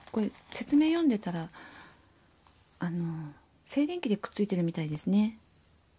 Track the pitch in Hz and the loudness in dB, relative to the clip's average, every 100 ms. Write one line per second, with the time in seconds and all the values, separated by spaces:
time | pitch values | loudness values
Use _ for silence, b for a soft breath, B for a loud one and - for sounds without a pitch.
0 | - 226 208 - - - - 294 311 339 | -6 -2 -2 -4 -12 -10 2 4 6 4
1 | 311 214 180 170 160 B B B B B | 2 2 0 -6 -6 B B B B B
2 | B B B _ - - _ - 175 175 | B B B _ -20 -20 _ -8 -6 -4
3 | 165 160 147 147 _ _ - 277 302 349 | -4 -6 -10 -14 _ _ -6 -2 -2 0
4 | 240 202 - - 208 180 170 170 156 151 | -2 -2 -2 -4 0 0 0 0 -4 -4
5 | 185 202 220 220 - _ _ _ _ | 2 4 2 -2 -18 _ _ _ _